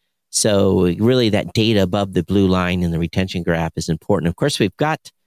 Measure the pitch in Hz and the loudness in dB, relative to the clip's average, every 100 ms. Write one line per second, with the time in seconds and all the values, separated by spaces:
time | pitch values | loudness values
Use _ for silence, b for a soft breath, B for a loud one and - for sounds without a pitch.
0 | _ _ _ - 113 101 98 92 90 87 | _ _ _ -2 0 2 2 2 0 2
1 | 110 127 113 98 87 - 110 104 92 101 | 2 2 2 0 -2 0 2 2 2 0
2 | 98 92 160 98 98 92 90 90 87 82 | -2 -2 0 2 2 2 0 0 -2 -2
3 | 85 - 92 92 85 82 82 - - 80 | -2 -2 -4 -4 -2 -2 -2 -4 -6 -4
4 | - 98 82 - 143 - 101 - 151 156 | -2 -2 -2 -2 -2 -2 -2 -2 -4 -4
5 | - _ | -10 _